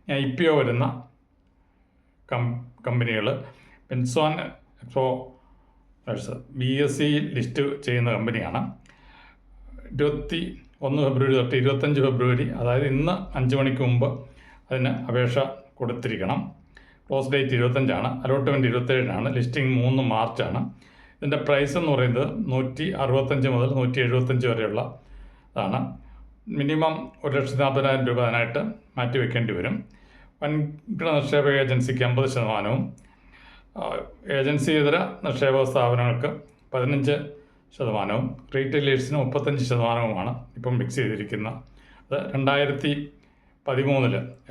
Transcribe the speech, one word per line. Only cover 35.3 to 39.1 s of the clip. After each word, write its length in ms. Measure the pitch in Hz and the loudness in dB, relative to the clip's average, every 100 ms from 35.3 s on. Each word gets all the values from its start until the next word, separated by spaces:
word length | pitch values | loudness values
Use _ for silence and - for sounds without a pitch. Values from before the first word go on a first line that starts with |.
| 127 139 135 127 | 0 2 4 2
സ്ഥാപനങ്ങൾക്ക് 600 | 135 120 120 120 120 143 - - _ _ | 2 2 2 2 0 -4 -6 -14 _ _
പതിനഞ്ച് 440 | 131 127 143 139 147 147 - - _ _ - | -2 0 2 2 0 -4 -14 -20 _ _ -6
ശതമാനവും, 500 | 123 107 98 110 127 - - 135 | -2 -2 0 -2 -2 -6 -4 -2
റീറ്റെയിലേഴ്സിന് 640 | 135 147 139 131 127 | 0 0 2 0 0